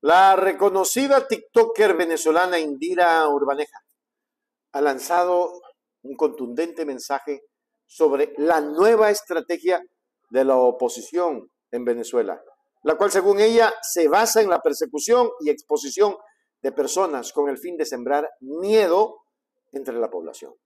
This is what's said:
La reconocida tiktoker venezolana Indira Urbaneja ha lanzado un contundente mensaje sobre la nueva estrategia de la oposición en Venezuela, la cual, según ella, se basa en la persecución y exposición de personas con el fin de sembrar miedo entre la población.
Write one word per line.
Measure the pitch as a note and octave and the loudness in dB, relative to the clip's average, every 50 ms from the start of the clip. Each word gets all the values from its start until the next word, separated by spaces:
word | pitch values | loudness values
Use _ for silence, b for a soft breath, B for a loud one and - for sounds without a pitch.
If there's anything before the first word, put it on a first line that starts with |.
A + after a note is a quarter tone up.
| - | 4
La | C#3+ E3 F3+ F#3+ F#3+ F#3+ | 4 6 6 8 6 6
reconocida | F#3 F#3 F#3+ F#3+ F#3+ G3 G3+ F#3 G3 F#3 F3 - A#3+ C4+ C#4 C#4 C4+ C4+ C4+ | 4 2 0 0 2 0 2 2 2 -2 0 0 -2 2 2 2 2 2 0
tiktoker | A3+ G#3+ - _ _ A#3 A3+ A3+ A3+ G3+ G#3+ G#3 F#3 | -6 -6 -6 _ _ 2 4 4 2 2 2 2 2
venezolana | E3 F3 E3 E3 D3+ - D#3 D#3 E3+ F3+ F#3 F3+ E3+ | 0 0 -2 -2 -2 0 2 2 2 2 0 0 -2
Indira | D#3 D3+ C#3+ C3+ D3+ F3 F3+ F3 F3+ E3+ E3 E3 D#3 D3+ | -4 -4 -6 -8 -6 -6 0 2 2 4 4 2 2 2
Urbaneja | C#3+ C#3+ C#3 C3+ C#3 C#3+ D3+ - _ B2 _ _ _ _ _ _ _ _ _ _ _ _ _ _ _ _ _ _ - | 0 0 -2 -2 -2 -4 -6 -10 _ -20 _ _ _ _ _ _ _ _ _ _ _ _ _ _ _ _ _ _ -6
ha | C#3 | -2
lanzado | C#3+ D3 C3+ C3 B2+ - E3+ F3 F3+ F3+ F3+ F3 F3 - - - _ - _ _ _ _ _ _ _ | 0 0 -2 -2 -6 -2 0 0 0 2 0 0 0 -2 -6 -12 _ -20 _ _ _ _ _ _ _
un | C3 C3+ | -18 -6
contundente | A#2+ D#3 D3 - - C3 A#2+ A#2+ B2 E3 E3 E3+ - D#3+ | -2 -2 -2 -2 -4 -10 -8 -4 -6 -6 -6 -6 -8 -8
mensaje | D3 C3+ B2 - - C#3 C#3 - D3 C#3+ C#3 _ _ _ _ _ _ _ _ _ | -8 -8 -10 -8 -8 -8 -8 -6 -8 -10 -10 _ _ _ _ _ _ _ _ _
sobre | _ _ - D#3+ D3+ C3+ C3+ D3 D3+ - | _ _ 0 2 2 2 2 -2 -2 -2
la | - C#3+ E3 E3+ D#3+ | -4 0 0 0 0
nueva | D3 D3 D3+ D#3+ F#3 A3 A#3 G#3+ G#3+ G#3 | -2 -4 0 2 4 4 4 4 4 2
estrategia | G#3 G3+ - _ F3+ E3 D3 _ F3 D#3 D3+ F3 F3+ E3+ - _ _ _ _ _ _ _ _ _ | 2 -2 -4 _ -6 -6 -4 _ -8 -4 -2 -2 -2 -2 -4 _ _ _ _ _ _ _ _ _
de | A2+ B2+ C3+ | -2 0 2
la | C3+ C3+ | 4 4
oposición | B2+ B2+ B2 A#2+ - B2+ A#2+ A#2 B2 A2 - - E3+ F3+ E3+ D3 A#2 - _ _ _ _ _ | 4 4 2 2 0 -4 -4 -4 -8 -14 -8 -4 -4 -2 -2 -4 -6 -12 _ _ _ _ _
en | - A#2+ B2 | -10 -6 -2
Venezuela, | A#2+ A#2+ A#2+ A2+ - - B2 A2 G2 F2 - - - _ _ _ _ _ _ _ | -2 -4 -4 -4 -4 -4 -2 -2 -2 -6 -10 -14 -20 _ _ _ _ _ _ _
la | C#3 D#3+ | -2 0
cual, | D#3 G3 G3+ F#3+ | 0 0 0 2
según | G3 F#3 G3+ G3+ G3 | 2 2 2 2 4
ella, | G#3+ A3 A#3 A#3 A3+ G#3+ - - | 4 4 4 4 4 4 0 -4
se | - - - F3+ E3 D3 | -10 -6 -2 0 2 4
basa | D#3 G3+ A3+ A3 - A3 A3 | 4 2 2 2 2 2 2
en | G3 | 2
la | F3 E3 | 0 0
persecución | - D#3+ C#3+ - - C#3 - D3 - - A#3 B3 B3 A3+ - - | 0 -2 -2 -2 -6 -6 -6 -8 0 2 2 2 2 0 -2 -6
y | D#3 D3+ | -2 -2
exposición | D3 D3 - _ D3 D3 C#3+ C#3 B2+ - G#3 G#3 F#3+ b b b b b b b b _ | -2 -2 -2 _ -4 -4 -4 -8 0 0 0 0 0 b b b b b b b b _
de | _ C3+ C3 | _ -6 -4
personas | - C#3 C3+ - F3+ G3 F3 D3 C3 A#2 - - | -2 -4 -2 -2 -2 -2 -2 -4 -8 -10 -8 -4
con | D3+ C#3+ C#3+ | -4 -2 -2
el | C3+ | -4
fin | - - F3 F3+ | -6 -10 -12 -8
de | D#3 D3+ | -8 -8
sembrar | - C#3 B2 A#2+ B2+ C#3+ D3 D3+ D3+ - _ | -6 -6 -10 -4 -2 -2 -2 -2 -4 -10 _
miedo | C3 C3 C#3+ E3 F#3 G3+ A3 A3 G#3 F3 E3 F#3+ G#3+ A3 - - _ _ _ _ _ _ _ _ _ _ | -16 -12 -10 -8 -4 2 2 2 4 4 2 2 2 0 -2 -16 _ _ _ _ _ _ _ _ _ _
entre | - C#3 C3+ C3 A#2+ A#2 | -16 -12 -10 -8 -6 -4
la | A#2 A2 | -6 -6
población. | - F2+ E2 D#2 C#2 - D2 C2+ A#1 _ _ | -6 -10 -12 -12 -16 -18 -20 -20 -20 _ _